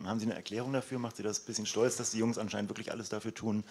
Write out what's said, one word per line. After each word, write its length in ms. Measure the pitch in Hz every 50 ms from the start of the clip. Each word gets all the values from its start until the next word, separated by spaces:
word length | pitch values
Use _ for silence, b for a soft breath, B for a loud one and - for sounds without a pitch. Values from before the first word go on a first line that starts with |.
| 90
haben 140 | 92 110 110
Sie 60 | 110
eine 80 | 113 -
Erklärung 400 | - - - 101 117 123 135 139
dafür? 240 | 127 123 - 131
Macht 200 | 123 120 113 -
Sie 60 | - 104
das 180 | 107 104 -
ein 40 | -
bisschen 220 | 120 110 107 104
stolz, 300 | - - 110 120 123 117
dass 140 | - 101 -
die 60 | 110
Jungs 220 | 110 113 117 113 101
anscheinend 320 | 107 95 104 101 104 92
wirklich 200 | 107 110 107 -
alles 180 | - - 98 -
dafür 220 | 107 107 - 113
tun, 320 | - - 110 113 104 107 - B